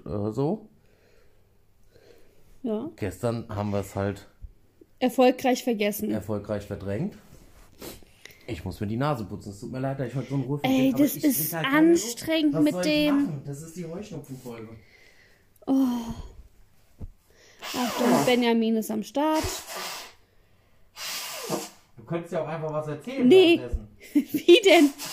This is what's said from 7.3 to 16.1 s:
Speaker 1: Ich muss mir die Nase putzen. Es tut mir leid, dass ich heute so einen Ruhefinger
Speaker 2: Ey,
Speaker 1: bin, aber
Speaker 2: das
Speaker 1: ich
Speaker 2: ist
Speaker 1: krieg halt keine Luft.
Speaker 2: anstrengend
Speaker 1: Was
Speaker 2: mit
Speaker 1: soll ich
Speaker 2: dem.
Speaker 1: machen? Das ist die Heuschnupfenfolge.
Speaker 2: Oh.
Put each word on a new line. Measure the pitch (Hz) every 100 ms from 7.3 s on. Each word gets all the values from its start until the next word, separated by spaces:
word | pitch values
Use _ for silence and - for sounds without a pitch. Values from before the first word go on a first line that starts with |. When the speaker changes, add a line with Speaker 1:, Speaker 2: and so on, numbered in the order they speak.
| - - - - - - - - _ - - -
Speaker 1:
Ich | 110 95
muss | 87
mir | 104
die | 113
Nase | 147 135 98
putzen. | 104 104
Es | 98
tut | 120
mir | 127
leid, | 135 135
dass | 123
ich | 139
heute | 117
so | 139
einen |
Ruhefinger | 123 143 262
Speaker 2:
Ey, | 262 262
Speaker 1:
bin, | 254
aber |
Speaker 2:
das | 285 -
Speaker 1:
ich |
Speaker 2:
ist | 302 254 156
Speaker 1:
krieg |
halt | 165 269
keine | 294 320
Luft. | 339
Speaker 2:
anstrengend | - - - 320 302
Speaker 1:
Was | 285
Speaker 2:
mit | 302
Speaker 1:
soll | 285
ich | 233
Speaker 2:
dem. | 302 294 277 277
Speaker 1:
machen? | 143 143
Das | 139
ist | 165 180
die | 165
Heuschnupfenfolge. | 180 208 156 135 131 123 113 110 113 - _ - _ _ _ _ _ -
Speaker 2:
Oh. | 269 262 240 226